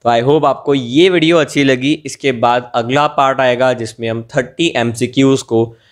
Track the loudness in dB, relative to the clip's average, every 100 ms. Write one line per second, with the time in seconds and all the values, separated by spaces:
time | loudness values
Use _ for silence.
0 | 0 0 2 2 2 0 -2 -2 0 2
1 | 2 4 2 2 0 0 0 2 0 -4
2 | -6 -6 -4 0 0 0 -2 -4 -2 0
3 | 0 0 0 2 0 2 0 0 -6 -8
4 | -6 -6 -6 -6 -6 -2 -2 0 -2 -2
5 | -4 2 2 2 0 -2 -2 -6 _